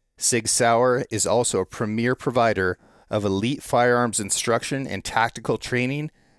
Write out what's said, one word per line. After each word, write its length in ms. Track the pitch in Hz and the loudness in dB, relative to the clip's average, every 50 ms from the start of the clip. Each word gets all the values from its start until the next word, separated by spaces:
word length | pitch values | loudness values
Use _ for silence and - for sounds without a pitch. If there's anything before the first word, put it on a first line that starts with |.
| _ _ _ - | _ _ _ -4
SIG 300 | - - 127 117 110 110 | -2 0 0 0 0 0
Sauer 560 | - - 123 117 117 117 123 127 123 135 - - | 0 2 4 4 4 4 4 4 2 0 -2 -2
is 160 | 110 104 - | -2 -2 0
also 360 | 82 104 120 120 - - 95 | 2 2 2 2 2 0 -2
a 40 | 92 | -2
premier 520 | - - - 120 104 107 113 117 123 127 | -2 -4 -6 -6 -4 -2 -2 0 0 -2
provider 600 | - - 127 120 123 117 113 104 95 95 90 90 - _ _ _ _ _ - | -2 -4 0 2 2 4 4 2 2 0 0 -2 -4 _ _ _ _ _ -4
of 160 | 107 107 101 | -2 -2 0
elite 380 | 104 95 98 104 123 147 - - | 0 0 0 0 -2 -2 -4 -4
firearms 580 | - - 123 120 123 120 120 120 117 107 - | 0 2 2 4 4 4 2 2 0 0 -4
instruction 640 | 101 98 - - - 120 117 117 - - 147 135 135 | -4 -2 -4 -2 0 0 0 0 -2 -4 -4 -6 -4
and 180 | - 101 95 - | -6 -8 -8 -8
tactical 520 | - - 117 113 117 - 120 113 - 113 | -4 0 0 0 0 -2 -4 -4 -4 -4
training 540 | - - - 127 123 123 127 139 147 151 156 - _ _ _ _ | -4 -4 -4 -2 -2 0 -2 -2 -4 -6 -8 -10 _ _ _ _